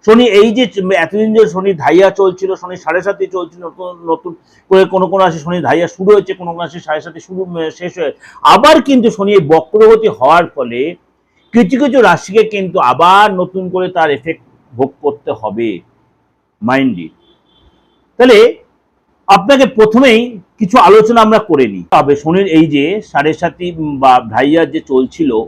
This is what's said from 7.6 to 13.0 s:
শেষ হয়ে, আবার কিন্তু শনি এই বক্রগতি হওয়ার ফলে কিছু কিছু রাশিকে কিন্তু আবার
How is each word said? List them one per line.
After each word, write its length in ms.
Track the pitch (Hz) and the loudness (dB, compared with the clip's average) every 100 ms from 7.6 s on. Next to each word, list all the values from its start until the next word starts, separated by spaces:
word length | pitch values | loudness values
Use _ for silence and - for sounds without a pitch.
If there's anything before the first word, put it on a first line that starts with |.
| 160 - | -8 -8
শেষ 140 | 180 175 | -14 -8
হয়ে, 120 | 151 - - - 147 | -8 -8 -20 -6 0
আবার 220 | 180 285 320 262 | 2 4 4 2
কিন্তু 200 | 269 226 - | 0 0 -2
শনি 140 | 196 202 | 0 0
এই 40 | 143 | 2
বক্রগতি 560 | 160 - 214 220 220 220 - | 0 0 2 4 4 2 -2
হওয়ার 260 | 131 165 170 | 2 2 0
ফলে 260 | - 123 120 147 175 _ _ _ _ _ | -6 -8 -6 -6 -8 _ _ _ _ _
কিছু 200 | 226 190 247 | 0 0 0
কিছু 160 | 285 262 208 | 0 2 2
রাশিকে 340 | 165 - 208 214 | 2 -2 -2 0
কিন্তু 220 | 208 190 175 127 | -2 -6 -2 -2
আবার 360 | 131 | 2